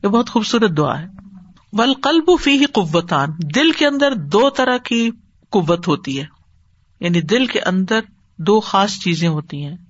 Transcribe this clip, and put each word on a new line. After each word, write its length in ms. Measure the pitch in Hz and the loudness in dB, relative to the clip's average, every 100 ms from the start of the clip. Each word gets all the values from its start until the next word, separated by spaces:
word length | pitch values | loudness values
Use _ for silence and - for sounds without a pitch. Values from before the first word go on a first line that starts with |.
یہ 40 | 202 | 0
بہت 220 | 226 240 | 0 0
خوبصورت 480 | 247 214 233 220 156 | -2 0 0 0 2
دعا 220 | 147 123 | 0 -2
ہے۔ 80 | 175 - - - - - _ | -8 -16 -20 -20 -20 -20 _
والقلب 560 | 202 240 269 269 330 320 359 | -2 0 0 2 2 4 2
فیہ 240 | - 277 285 | 4 2 2
قوتان، 580 | - 175 170 175 156 143 156 156 185 | 0 0 0 0 -2 -2 -4 -4 0
دل 160 | 320 | 0
کے 140 | 311 294 | 2 0
اندر 260 | 277 285 254 143 | 2 0 0 0
دو 180 | 196 269 | 2 2
طرح 280 | 269 254 247 | 2 0 0
کی 320 | 247 233 226 226 _ _ _ | -2 -2 0 -4 _ _ _
قوت 340 | 208 160 170 175 | -2 0 0 0
ہوتی 320 | 143 - 135 | -2 -2 -8
ہے، 60 | 147 _ _ _ _ _ _ _ | -8 _ _ _ _ _ _ _
یعنی 200 | 175 175 | -2 -2
دل 240 | 151 226 254 | 0 0 0
کے 140 | - | -2
اندر 380 | - 185 190 220 220 _ _ _ | -2 -2 0 -2 -4 _ _ _
دو 200 | 160 214 | 0 2
خاص 400 | 214 196 202 196 | 2 0 0 -2
چیزیں 280 | - 165 170 | -4 0 0
ہوتی 380 | 156 151 143 143 | -2 -6 -10 -10
ہیں 100 | 175 - | -12 -18